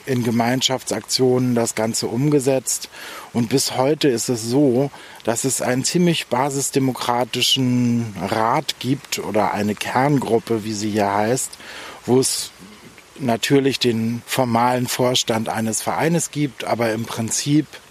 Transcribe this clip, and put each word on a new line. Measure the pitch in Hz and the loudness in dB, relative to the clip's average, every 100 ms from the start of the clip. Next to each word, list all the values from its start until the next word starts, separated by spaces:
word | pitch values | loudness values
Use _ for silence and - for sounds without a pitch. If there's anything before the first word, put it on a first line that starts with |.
| - | -4
in | 127 | -2
Gemeinschaftsaktionen | 117 117 117 131 - 127 - 107 - - 127 127 127 120 | 0 0 2 2 0 -2 -4 -6 -2 2 4 4 2 2
das | 117 | 0
Ganze | - 110 113 104 | 0 -2 0 -2
umgesetzt | 113 147 147 131 135 - - - - - - - | 0 2 2 4 2 0 -6 -8 -16 -16 -16 -6
und | 113 113 | -2 0
bis | 131 - 120 | 0 0 0
heute | 131 151 151 | 0 2 2
ist | 113 - | 2 0
es | 120 | -4
so, | 113 127 143 120 143 - - - | 0 2 4 4 0 -4 -20 -10
dass | - 117 135 | -4 -2 0
es | - | -2
einen | - 127 123 | 0 0 0
ziemlich | 175 175 165 - | 2 4 2 0
basisdemokratischen | 123 143 139 131 139 135 120 - 120 123 123 120 135 127 123 120 120 113 95 | -2 0 -2 -2 0 0 0 -2 0 -2 -2 0 2 2 2 2 2 -2 -4
Rat | 95 110 110 139 156 - | -2 0 2 0 -2 -4
gibt | 120 139 - - | -4 -4 -4 -6
oder | 92 104 98 | -2 2 2
eine | 104 104 101 | 2 -2 -2
Kerngruppe, | - 120 139 143 95 113 - 113 107 | -2 0 2 2 2 0 0 -4 -2
wie | |
sie | 104 107 | -4 -2
hier | 104 101 | 0 0
heißt, | 101 107 131 - - - - - - - | 0 0 0 -4 -10 -18 -16 -16 -8 2
wo | 127 | 4
es | 131 - - - - - - - - - | 4 -2 -8 -12 -20 -20 -20 -20 -20 -8
natürlich | 147 113 - 139 135 120 | -2 -2 2 4 4 0
den | 120 113 113 120 - | 0 0 0 -4 -4
formalen | - 123 117 123 127 123 | -2 2 2 2 0 -2
Vorstand | - 127 127 - 113 110 | 0 0 2 0 -2 -2
eines | 107 113 107 | -4 -2 -4
Vereines | - 85 160 170 - | -4 -2 0 0 -2
gibt, | 147 147 - | -2 -4 -4
aber | - 113 117 | -4 -2 0
im | 110 117 | -2 -4
Prinzip | - 110 - 143 147 - - - | -4 -4 -4 2 2 2 -6 -8